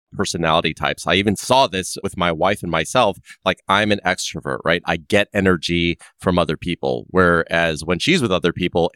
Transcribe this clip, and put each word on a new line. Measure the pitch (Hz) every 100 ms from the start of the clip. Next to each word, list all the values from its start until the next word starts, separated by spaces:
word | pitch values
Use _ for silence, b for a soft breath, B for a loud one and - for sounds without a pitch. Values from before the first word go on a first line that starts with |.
| _
personality | - 98 90 82 80 85
types. | 76 71 71 -
I |
even | 90 101 95
saw | - 127 135
this | 92 90 -
with | 95 -
my | 87
wife | 82 92 104
and | 90
myself. | 82 80 131 113 95 B B
Like, | - 90 -
I'm | 98 107
an | 101
extrovert, | 90 92 - 82 76 62
right? | - 87 -
I | 85
get | 78 101 104
energy | 104 95 90 - 85 85 80 B _
from | - 90
other | 82 78
people, | 90 82 67 62 52
whereas | 90 90 85 - 85 82 76
when | 78 87
she's | - 180
with | 120
other | 90 87
people, | 80 85 85 85